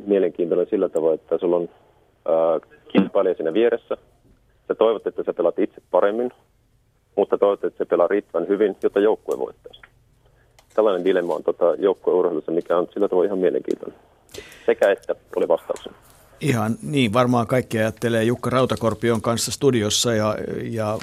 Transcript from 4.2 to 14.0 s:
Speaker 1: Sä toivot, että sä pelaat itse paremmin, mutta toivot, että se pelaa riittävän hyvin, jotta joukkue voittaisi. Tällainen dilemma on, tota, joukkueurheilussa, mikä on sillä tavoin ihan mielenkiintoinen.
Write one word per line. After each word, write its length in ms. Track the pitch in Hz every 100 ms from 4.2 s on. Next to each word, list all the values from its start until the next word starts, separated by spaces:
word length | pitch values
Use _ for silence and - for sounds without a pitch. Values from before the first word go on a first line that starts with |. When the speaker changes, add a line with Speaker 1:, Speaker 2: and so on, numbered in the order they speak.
| _ _ _ _ -
Speaker 1:
Sä 60 |
toivot, 320 | - 110 101 -
että 160 | -
sä 120 | 92
pelaat 240 | 87 85 -
itse 240 | 104 - -
paremmin, 400 | 90 101 113 123 - _ _ _ _ _ _ _ 101
mutta 220 | 98 92
toivot, 260 | 101 101
että 140 | 90 -
se 60 |
pelaa 240 | - 85 87
riittävän 400 | 101 - 85 87
hyvin, 280 | 98 104 92
jotta 180 | 107 101
joukkue 380 | 107 98 - 65
voittaisi. 420 | 55 - - - - _ _ _ _ _ _ _ _
Tällainen 300 | - 107 90
dilemma 300 | 92 92 87
on, 100 | 76
tota, 300 | - - 87 76
joukkueurheilussa, 760 | 95 - 85 90 87 76 82
mikä 260 | 82 - 87
on 100 | 87
sillä 140 | 101 101
tavoin 180 | 92 98
ihan 120 | 95
mielenkiintoinen. 600 | 90 65 50 - - -